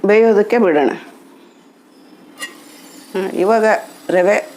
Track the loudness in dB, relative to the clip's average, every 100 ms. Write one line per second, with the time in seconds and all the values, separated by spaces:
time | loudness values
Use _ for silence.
0 | 2 2 4 2 2 0 2 2 0 -4
1 | -14 -20 -20 -20 -20 _ _ _ _ _
2 | -20 -20 -20 -18 -18 -18 -20 -20 -20 -20
3 | -12 -8 -6 -4 0 2 0 -2 -6 -20
4 | -4 0 2 0 -4